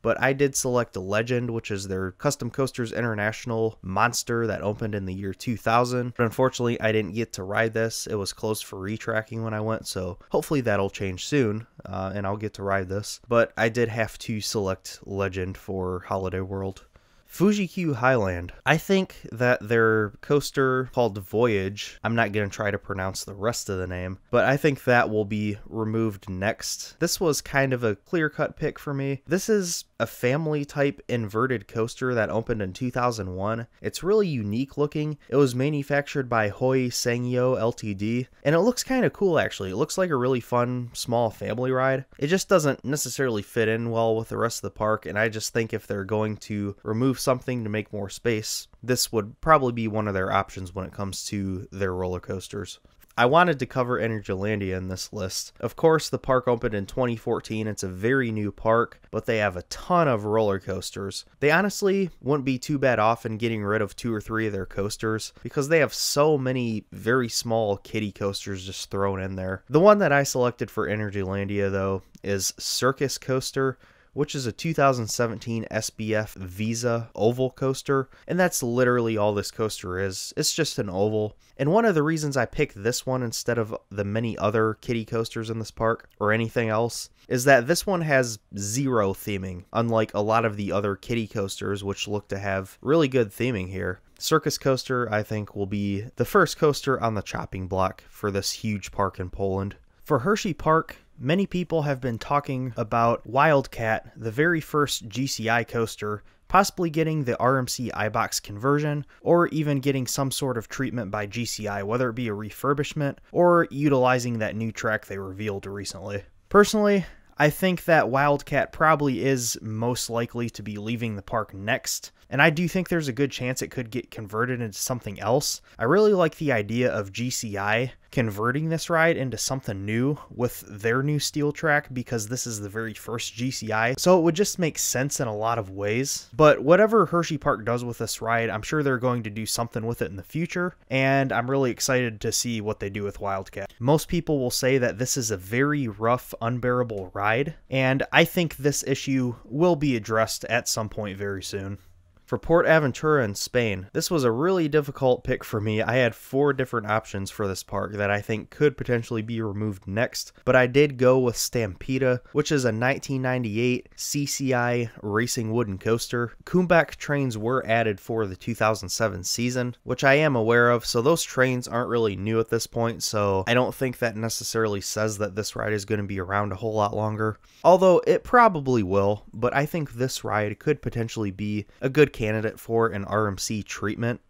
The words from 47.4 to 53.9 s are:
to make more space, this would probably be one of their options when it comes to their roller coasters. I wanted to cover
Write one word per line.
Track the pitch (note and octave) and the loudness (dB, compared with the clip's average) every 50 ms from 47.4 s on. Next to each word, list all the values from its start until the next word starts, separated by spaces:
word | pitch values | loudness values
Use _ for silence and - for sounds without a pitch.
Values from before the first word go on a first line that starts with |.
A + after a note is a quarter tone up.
| - - B2+ B2 A2 | -2 -6 -6 -4 -4
to | G#2+ | -4
make | G#2 G#2+ G#2 - | -4 -4 -6 -6
more | - G#2 G2 F#2+ | -8 -8 -8 -8
space, | - - - A#2+ A2+ G#2+ G#2+ - - - - - - _ | -10 -4 -2 0 0 0 -2 -6 -8 -8 -10 -12 -20 _
this | - A#2 B2+ A#2+ - - | -2 -2 0 0 0 0
would | - A2+ G2+ G#2+ - _ | 0 -2 -2 -2 -10 _
probably | - D#3+ D#3+ D3 C3+ B2 A#2+ | 4 4 4 6 6 2 0
be | A#2+ A2+ A2 | 0 -2 -2
one | G#2 G#2+ G#2+ G#2 | -2 -2 -2 0
of | G2 | 0
their | F#2+ F#2 F#2+ | 0 0 2
options | - G2 F#2+ - - G2 F#2+ F#2 F2+ | 0 0 0 -2 -6 -10 -12 -10 -8
when | G2 F#2 | -10 -10
it | - - | -8 -8
comes | - G2+ G2 F#2+ - - | -8 -6 -6 -6 -8 -8
to | - - G2+ G2 F#2+ F#2+ F#2 - - | -6 -4 -4 -2 -2 -4 -6 -8 -10
their | - F#2+ G2 F#2+ F2+ | -6 -4 -4 -2 -2
roller | F2+ F#2 F2+ F2+ F2+ | -2 -2 -4 -4 -6
coasters. | - - G2+ F#2+ - - - G2+ F#2+ - - - _ _ _ _ - _ _ - | -6 -6 -8 -8 -8 -10 -10 -10 -10 -10 -14 -18 _ _ _ _ -20 _ _ 2
I | A#2+ | 4
wanted | B2 C#3+ E3 F3+ F3 D#3+ C3 | 6 6 6 6 6 2 0
to | B2+ | -2
cover | - - C3 B2 A#2+ | -4 -2 -2 0 0